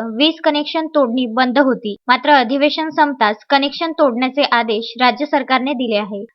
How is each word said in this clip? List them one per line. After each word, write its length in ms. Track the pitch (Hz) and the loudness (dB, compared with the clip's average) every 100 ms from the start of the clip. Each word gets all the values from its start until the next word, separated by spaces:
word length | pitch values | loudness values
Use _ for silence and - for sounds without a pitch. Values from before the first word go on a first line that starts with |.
| 226 220 | -4 0
वीज 240 | 302 320 | 0 2
कनेक्शन 420 | 320 294 294 330 320 | -2 0 -2 -4 -2
तोडणी 400 | 302 254 247 247 | 0 0 0 -2
बंद 320 | 220 254 247 | 0 0 2
होती, 360 | 262 240 208 202 - | 2 0 -4 -8 -2
मात्र 240 | 254 - | 0 4
अधिवेशन 580 | 285 226 277 294 311 320 | 4 4 0 0 0 -4
संपताच 560 | 311 294 269 214 214 _ | 0 0 2 0 -2 _
कनेक्शन 420 | 277 277 277 330 | 0 0 -2 -6
तोडण्याचे 500 | 302 294 233 262 269 269 | 2 2 2 -2 0 2
आदेश 400 | 233 226 214 226 233 | 2 0 -2 -4 0
राज्य 260 | 247 233 294 | 0 0 -2
सरकारने 460 | 294 269 262 254 | -2 0 0 0
दिले 240 | 269 247 208 | -4 -2 -2
आहे. 280 | 208 202 208 | -4 -8 -12